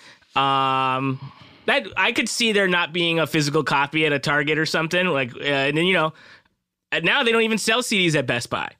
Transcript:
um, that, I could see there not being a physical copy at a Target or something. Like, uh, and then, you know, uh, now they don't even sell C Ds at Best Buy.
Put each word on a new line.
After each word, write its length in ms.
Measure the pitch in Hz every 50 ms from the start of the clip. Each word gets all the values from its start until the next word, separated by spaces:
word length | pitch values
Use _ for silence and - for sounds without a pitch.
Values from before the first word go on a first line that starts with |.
| - - - _ _ _ _
um, 840 | 135 135 139 135 135 135 135 131 131 131 131 131 131 135 135 131 135 - 131 - - - - - - -
that, 200 | - 233 285 277 190 -
I 160 | - 190 220 240
could 160 | 311 269 214
see 240 | - - 240 226 214
there 140 | 202 196 185
not 240 | 180 175 175 156 151
being 260 | 180 170 170 165 165
a 60 | 156
physical 360 | 143 - 160 147 143 143 156 147
copy 420 | - 156 139 143 139 - 160 156
at 60 | 156 143
a 60 | 143
Target 380 | - 156 147 147 147 147 156 151
or 80 | 156
something. 400 | 151 - 175 160 160 170 180 185
Like, 280 | 185 160 139 135 120 123
uh, 40 | - 143
and 320 | 143 143 139 139 143 147
then, 80 | 156 170
you 80 | 185 190
know, 180 | 175 156 156 156 - - - - - _ _ _ _ _ _ _ _ _ _ -
uh, 80 | 160 165
now 200 | 180 220 277 269
they 60 | 226 226
don't 100 | 226 226
even 160 | 220 220 214
sell 240 | - - 220 240 247
C 160 | - 233 196
Ds 160 | 180 170 151
at 100 | 156 131
Best 240 | 123 127 120 - -
Buy. 200 | - 98 71 - -